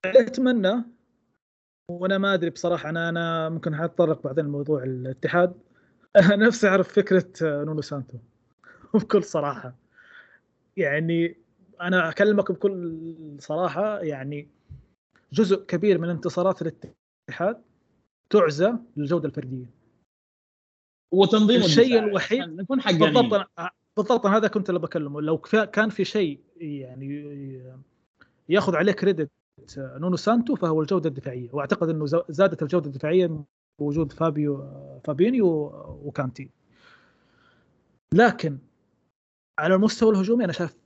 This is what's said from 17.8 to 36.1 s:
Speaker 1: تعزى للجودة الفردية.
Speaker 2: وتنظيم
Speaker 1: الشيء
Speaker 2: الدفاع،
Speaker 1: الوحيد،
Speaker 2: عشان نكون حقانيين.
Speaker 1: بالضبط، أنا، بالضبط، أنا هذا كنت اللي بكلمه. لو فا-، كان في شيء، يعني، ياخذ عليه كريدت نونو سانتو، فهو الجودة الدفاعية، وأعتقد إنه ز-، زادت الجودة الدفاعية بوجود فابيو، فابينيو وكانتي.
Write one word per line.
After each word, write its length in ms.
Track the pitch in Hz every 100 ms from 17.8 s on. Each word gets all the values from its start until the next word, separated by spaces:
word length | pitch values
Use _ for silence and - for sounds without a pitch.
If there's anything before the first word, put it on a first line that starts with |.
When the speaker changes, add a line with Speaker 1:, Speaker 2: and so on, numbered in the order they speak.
| _ _ _ _ _
Speaker 1:
تعزى 420 | 208 165 143 190 240 - 147
للجودة 320 | 143 170 147
الفردية. 380 | 147 127 127 123 _ _ _ _ _ _ _ _ _ _ _ _ _ _
Speaker 2:
وتنظيم 460 | 180 196 214 214 240
Speaker 1:
الشيء 240 | 180 151
Speaker 2:
الدفاع، 200 | 254 233
Speaker 1:
الوحيد، 360 | 214 196 - 240
Speaker 2:
عشان 160 | 170 160
نكون 240 | 190 262
حقانيين. 320 | 220 170 160
Speaker 1:
بالضبط، 220 | 240 240 202 190 -
أنا، 120 | 175 _ _ -
بالضبط، 300 | 202 240 202
أنا 100 | 214
هذا 120 | 208
كنت 200 | 214 190
اللي 120 | 175
بكلمه. 400 | 160 170 143 147
لو 160 | 151 156
فا-، 260 | - 214
كان 240 | 208 208 220
في 140 | -
شيء، 360 | 185 214 170 143 _ _
يعني، 1040 | 160 143 127 131 135 147 147 143 135 131 127 127 - _ _ _ _ _ -
ياخذ 280 | 190 196 165
عليه 160 | 196
كريدت 380 | 190 185 165 147 _ _ _ - -
نونو 380 | 131 131 175 175
سانتو، 380 | - 233 240
فهو 260 | 247 170 156
الجودة 260 | 151 190 156
الدفاعية، 400 | 135 139 123 120
وأعتقد 360 | 143 139 190 165
إنه 180 | 160 147
ز-، 160 | 165 170
زادت 340 | 147 190 151
الجودة 240 | 151 175 147
الدفاعية 580 | 135 156 180 175 151 147 _ _ _
بوجود 340 | 147 151 151
فابيو، 520 | - 160 151 147 139 139 - 139 135
فابينيو 420 | - 143 208 254 190 156 147 - - 143
وكانتي. 460 | 143